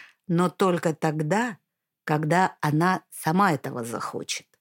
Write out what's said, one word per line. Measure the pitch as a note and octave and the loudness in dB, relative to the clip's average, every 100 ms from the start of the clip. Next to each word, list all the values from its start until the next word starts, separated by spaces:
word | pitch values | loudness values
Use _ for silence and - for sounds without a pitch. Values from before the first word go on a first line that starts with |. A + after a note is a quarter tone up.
| - _ - | -20 _ -2
но | E3+ F3+ | 0 2
только | - G3 F3 F3 | 2 2 2 0
тогда, | D3+ D#3+ D3+ D3+ G3 B3 F3+ _ _ _ _ - | -2 -2 -2 0 0 -2 -6 _ _ _ _ -4
когда | D#3 D#3 E3+ F#3 - | -2 2 2 2 0
она | D#3 D3+ E3+ A#2+ - | 0 2 2 0 -6
сама | - - F3 G3+ | -8 -2 2 2
этого | C#3+ C3+ C3+ | 2 -4 -8
захочет. | A#2 A#2 - - E2+ - - _ | -8 -8 -8 -8 -8 -10 -12 _